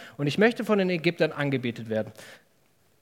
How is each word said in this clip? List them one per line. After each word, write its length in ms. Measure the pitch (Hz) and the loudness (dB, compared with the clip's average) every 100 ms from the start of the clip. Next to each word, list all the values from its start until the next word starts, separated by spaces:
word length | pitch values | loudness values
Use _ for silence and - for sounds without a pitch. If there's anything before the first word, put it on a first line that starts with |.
| - - | -18 -4
Und 100 | 147 | -2
ich 120 | 160 | 4
möchte 260 | 220 233 | 2 2
von 140 | 214 208 | 0 2
den 120 | 185 | 2
Ägyptern 420 | 175 160 180 156 | 0 0 2 0
angebetet 560 | 143 143 135 120 117 110 | 0 -2 -2 -4 -6 -4
werden.“ 240 | 110 107 - - - _ _ _ _ _ _ | -4 -4 -10 -20 -20 _ _ _ _ _ _